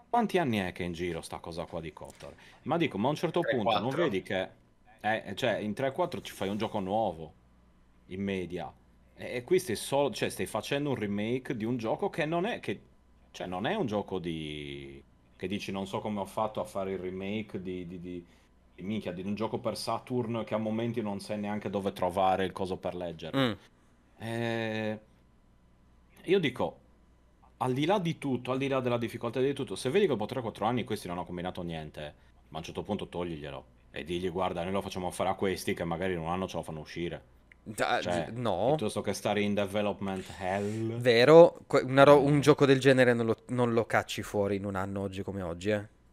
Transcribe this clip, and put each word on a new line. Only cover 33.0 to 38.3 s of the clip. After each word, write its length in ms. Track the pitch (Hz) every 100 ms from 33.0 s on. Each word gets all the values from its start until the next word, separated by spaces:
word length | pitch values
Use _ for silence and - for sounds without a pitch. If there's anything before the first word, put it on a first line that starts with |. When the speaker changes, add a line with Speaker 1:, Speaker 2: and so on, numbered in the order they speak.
| 85
Speaker 1:
togliglielo 560 | 87 87 80 73 67 - - -
e 120 | -
digli: 260 | 73 87 92
"Guarda, 340 | 87 92 87
noi 80 | 85
lo 80 | 98
facciamo 300 | 95 95 90
fare 180 | - 92
a 60 | 95
questi 380 | 98 90 -
che 100 | 92
magari 300 | 87 82 95
in 60 | 87
un 100 | 80
anno 180 | 90 95
ce 100 | 87
lo 60 |
fanno 160 | 80 80
uscire". 420 | 76 - 85 76 - - _ - -
Speaker 3:
Da-, 380 | 104 80 110
Speaker 1:
Cioè, 260 | 82 87
Speaker 3:
gi-, 20 | 78